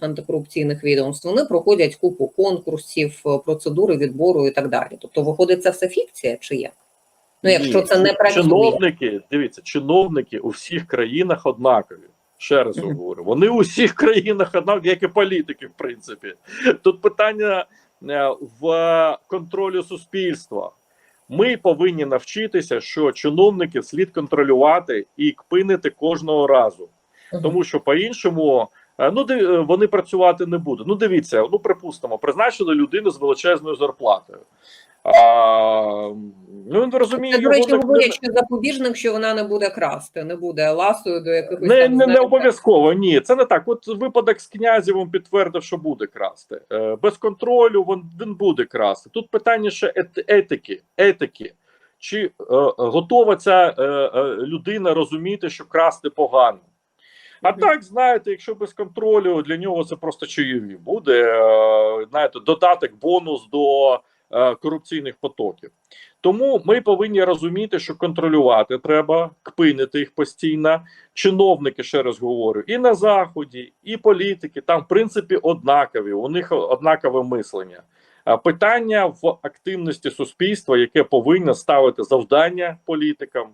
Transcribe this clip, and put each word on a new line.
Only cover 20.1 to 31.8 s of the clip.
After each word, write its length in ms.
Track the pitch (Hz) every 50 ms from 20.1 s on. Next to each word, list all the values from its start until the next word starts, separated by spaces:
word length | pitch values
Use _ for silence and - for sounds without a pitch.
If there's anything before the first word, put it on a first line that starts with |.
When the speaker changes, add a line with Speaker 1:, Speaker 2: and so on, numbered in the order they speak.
| - 196 190 175 147 - - _ 110 98 90 - - _ _ _ _ _ _ _ _ _ _ _
Speaker 2:
Ми 280 | 131 165 220 254 240
повинні 480 | - - 185 156 143 175 185 170 160 147
навчитися, 760 | 139 131 127 - - - 208 220 214 - 175 - - 123 110
що 300 | - - - 160 151 135
чиновників 720 | - - - 147 151 175 196 208 202 180 170 160 - 123 -
слід 260 | - 151 160 190 185
контролювати 920 | - 165 147 - - 147 139 139 131 127 139 151 165 180 175 143 120 104 98 - _
і 140 | - 147 151
кпинити 580 | 147 - _ _ 175 185 190 196 190 180 - 143
кожного 580 | - _ 147 165 170 165 160 156 151 147 143
разу. 420 | 135 139 127 113 107 - - 87 - _ _ _ _ _ _ _ _ 180
Speaker 1:
Мгм. 100 | 175 160
Speaker 2:
Тому 200 | 160 170 180 165
що 160 | - - 147
по-іншому, 880 | - 143 147 170 208 233 240 - - 180 170 160 156 147 131 120 110 - _ _ _ _ _
е, 140 | - 135 151
ну, 120 | 196 262 277
ди-, 220 | 226 262 240 196
е, 120 | 180 180
вони 300 | 170 156 143 185 190 214
працювати 580 | 208 208 190 180 - 196 185 180 175 175 175 180
не 120 | 170 175
будуть. 300 | 170 170 147 123 - -
Ну, 80 | 170 214
дивіться, 520 | 196 226 202 185 156 - - 123 110 110 139
ну, 80 | 190 208
припустимо, 580 | - 403 - -